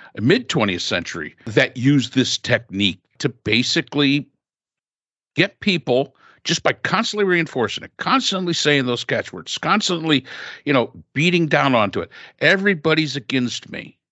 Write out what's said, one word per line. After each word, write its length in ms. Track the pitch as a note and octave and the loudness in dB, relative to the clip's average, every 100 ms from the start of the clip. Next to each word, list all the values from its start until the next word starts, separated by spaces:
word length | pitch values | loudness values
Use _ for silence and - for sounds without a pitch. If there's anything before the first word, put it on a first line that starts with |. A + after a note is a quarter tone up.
| - - | -18 -2
mid 280 | A#2 A3+ A#3+ | 2 2 2
twentieth 340 | D#3 G#2 E2+ | 0 0 -2
century, 520 | - F#2 E2 E2+ D2+ - - | -2 -4 -4 -10 -12 -12 -2
that 300 | G#2+ C3 - | 0 0 2
use 340 | B2+ C#3+ A#2 | 2 4 2
this 280 | C3 A#2 - | 0 0 -2
technique 600 | - A2+ - F#2+ G2+ F#2+ _ _ | 0 -2 -2 0 0 -2 _ _
to 100 | D3 | -4
basically 1000 | - - A2 - E3+ C#3+ C#3+ C#3 C#3+ - _ _ _ _ _ _ _ _ _ _ | -4 -2 0 0 -2 -2 0 2 0 -4 _ _ _ _ _ _ _ _ _ _
get 260 | - F#3 - | -2 -2 -2
people 540 | G#3 F3 C3+ B2 - _ _ _ | -2 -2 0 -2 -2 _ _ _
just 180 | - F3+ | -4 -2
by 100 | - | 0
constantly 520 | - - - A#3 G#3 | -2 -2 -2 -2 -2
reinforcing 580 | G3 F3 D#3+ C3 G#2+ - | 2 2 0 -2 -2 -4
it, 80 | - - | -12 -8
constantly 560 | E3+ C4 - F#3+ F3+ | 0 0 0 -4 -4
saying 340 | E3 D3+ C#3+ B2 | 0 2 2 0
those 180 | A#2+ | -4
catchwords, 540 | - A#2 - - - - | -2 -4 -4 -14 -12 -6
constantly, 640 | D#3 G#3 - E3+ D#3+ C#3 C3 - - - | 0 0 2 -2 2 0 0 -14 -16 -10
you 80 | C#3+ | 0
know, 200 | C#3 A2+ - - | 2 0 -6 -8
beating 320 | C#3 E3+ F3+ D#3 | 0 2 2 2
down 280 | D3 C#3+ | 2 4
onto 260 | B2 G2+ F#2+ | 2 2 -2
it. 100 | E2 - - _ | -8 -12 -20 _
"Everybody's 800 | D3 F#3+ G3+ F3 D#3+ D#3 D3+ C3+ | 2 2 2 0 2 2 0 -4
against 540 | - C3+ B2 - - | -4 -2 -2 -4 -10
me." 280 | - - _ _ | -14 -14 _ _